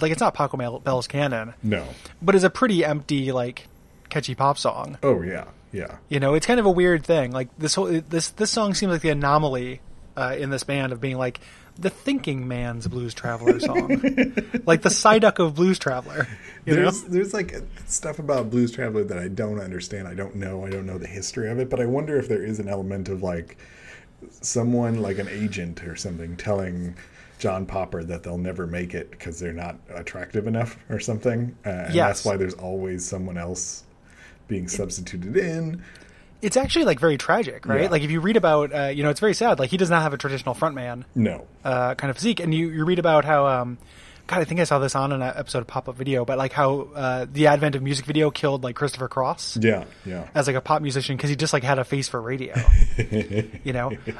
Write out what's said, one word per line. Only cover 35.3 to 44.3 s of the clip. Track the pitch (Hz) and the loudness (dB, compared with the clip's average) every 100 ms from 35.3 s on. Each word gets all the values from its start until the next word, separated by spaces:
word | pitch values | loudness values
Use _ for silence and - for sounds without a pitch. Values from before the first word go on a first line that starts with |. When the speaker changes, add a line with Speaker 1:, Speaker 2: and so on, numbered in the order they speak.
| 165 | 0
Speaker 2:
in. | 180 160 160 175 - - - - - - | 0 -2 -4 -6 -12 -20 -20 -20 -20 -6
Speaker 1:
It's | 208 254 | -2 0
actually, | 269 330 | 2 2
like, | 262 139 | 2 4
very | 160 139 | 4 2
tragic, | - 190 202 117 - | 2 2 0 -6 -2
right? | 139 | 2
Speaker 2:
Yeah. | 185 | 2
Speaker 1:
Like, | 165 | 2
if | 147 | 0
you | 165 | 0
read | 175 226 | 2 4
about, | 170 151 147 | 6 4 2
uh, | 143 139 | 0 -2
you | 143 | 0
know, | 147 | 0
it's | 143 | 2
very | 214 | 2
sad. | 180 233 165 | 2 2 2
Like, | 131 | 2
he | 185 | 2
does | 180 | 4
not | 170 | 4
have | 156 | 2
a | 139 | -2
traditional | 143 135 131 120 | -4 -4 -4 -2
frontman, | 160 135 123 120 - | -2 -2 -8 -10 -6
Speaker 2:
No. | 123 110 - - - | 0 0 0 -10 -10
Speaker 1:
uh, | 139 127 123 | -2 0 0
kind | 131 139 | 0 -4
of | 127 | -2
physique. | 220 214 | 0 0
And | 170 | 0
you, | 160 165 | 0 0
you | 156 | 0
read | 160 180 | 2 4
about | 170 156 | 6 6
how, | 147 151 139 | 6 4 4
um, | 127 123 120 - - - - | 2 -2 -8 -14 -20 -20 -20
God, | - | -4